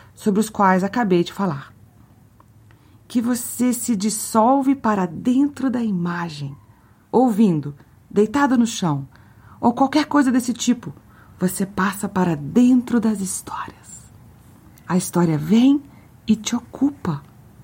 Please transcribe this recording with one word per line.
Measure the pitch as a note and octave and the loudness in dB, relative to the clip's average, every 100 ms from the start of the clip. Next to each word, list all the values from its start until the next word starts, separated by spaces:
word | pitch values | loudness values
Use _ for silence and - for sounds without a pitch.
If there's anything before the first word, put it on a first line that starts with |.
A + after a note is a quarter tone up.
| - | -20
sobre | - A3 G3+ | -6 -2 0
os | A3 | 0
quais | - G3 F#3 | 2 2 2
acabei | G3 B3 A3 F3 | 0 -2 2 2
de | E3+ | 0
falar. | - G3 C#3 - - - - _ _ _ _ _ _ _ - _ - - | -4 -6 -6 -10 -20 -20 -20 _ _ _ _ _ _ _ -20 _ -20 -6
Que | B3 | -4
você | A#3 A#3+ - - B3 | -2 -2 -6 -2 -2
se | B3 - | -2 -2
dissolve | A3 G#3 G3+ - A3+ A3 C#4 C4+ | -2 -2 -4 -2 2 4 4 2
para | C4+ A3+ G#3 F3+ | 0 0 0 -2
dentro | D#3+ B3 B3+ C#4+ C#4+ C4 | -4 -2 0 0 -2 -4
da | A#3+ | -2
imagem, | A3+ F#3 F3 F3 E3+ D3 C#3+ C#3 - _ _ _ _ | -2 -2 -4 -4 -8 -8 -12 -12 -20 _ _ _ _
ouvindo, | G#3 B3+ G3+ A3 D#3 D3 C#3+ - _ - | 2 2 4 2 2 -4 -12 -20 _ -6
deitado | G3 G#3+ C#4+ C#4+ B3 | 0 0 2 2 2
no | A3+ | 0
chão, | - F3+ C#3+ C3+ - - - - - | 0 -2 -2 -6 -16 -20 -20 -20 -4
ou | A#3 | -2
qualquer | A#3 C4+ D4+ C#4+ | 0 2 0 2
coisa | D4 C4+ | 2 2
desse | B3+ B3 | 2 0
tipo, | A3+ - B3 - - - - - - | -2 -2 -2 -4 -16 -20 -20 -20 -4
você | F#3 - G3 | -4 -2 -4
passa | - F#3+ F#3+ G3+ | -2 -4 -4 -6
para | G3 F3+ D3+ | -2 0 -2
dentro | C#3+ - B3 B3+ A#3+ A#3+ | 0 4 6 4 2 0
das | A3 G3+ | 0 -2
histórias. | F#3+ - - - - - - - - - - - - - - - - | -4 -8 -10 -12 -12 -16 -20 -20 -20 -20 -20 -20 -20 -20 -20 -18 -4
A | F3 | -2
história | - F3 E3+ D3+ | 0 0 2 0
vem | D#3 A3 C4 C#4+ - - - - - | 2 4 6 4 0 -20 -20 -8 -2
e | A3 | -2
te | G#3+ | -2
ocupa | A#3+ - - C#4 C#4+ - C#3+ - - - - | -6 -8 -4 -4 -4 -6 -8 -10 -20 -20 -20